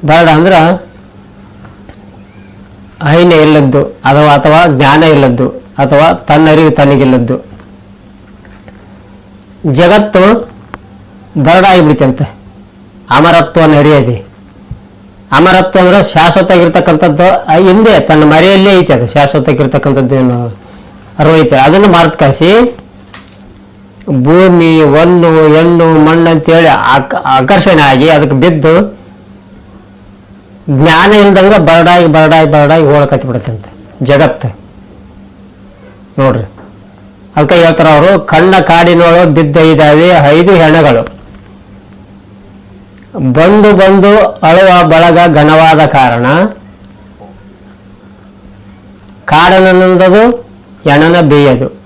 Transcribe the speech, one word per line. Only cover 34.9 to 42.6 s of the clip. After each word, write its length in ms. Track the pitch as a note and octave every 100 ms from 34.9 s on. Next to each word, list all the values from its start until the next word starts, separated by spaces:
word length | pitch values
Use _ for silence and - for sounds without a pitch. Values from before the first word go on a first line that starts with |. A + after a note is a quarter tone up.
| - - - - - - - - - - - - -
ನೋಡ್ರಿ, 240 | C3+ A#2+ G2+ - - - - - - - - -
ಅದಕ್ಕೆ 200 | D3+ F3+
ಹೇಳ್ತಾರ 320 | E3 E3 D#3+
ಅವರು, 320 | D3+ E3+ G3
"ಕಣ್ಣ 400 | - D#3+ F3+ F#3+
ಕಾಡಿನೊಳು 760 | D3 E3 E3+ E3+ E3+ E3+ F3
ಬಿದ್ದ 240 | D3 D3+ D3
ಇದ್ದಾವೆ 500 | D#3+ D3+ D3+ D3+ E3+
ಐದು 440 | F3 C#3+ D#3 F3
ಹೆಣಗಳು, 520 | F#3+ D#3+ D#3+ D3 A#2 A2+ - - - - - - - - - - - - - - -